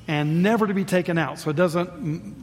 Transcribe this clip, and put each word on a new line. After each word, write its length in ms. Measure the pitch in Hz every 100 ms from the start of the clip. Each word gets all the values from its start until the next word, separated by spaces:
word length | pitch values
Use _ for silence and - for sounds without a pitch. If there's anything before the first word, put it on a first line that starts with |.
| -
and 360 | 151 147 160
never 240 | 190 220 208
to 80 |
be 100 | 196
taken 320 | 196 185 175 165
out. 220 | 143 143
So 100 | -
it 80 | 151
doesn't 320 | 180 170 175
m-, 480 | 226 196 160 - -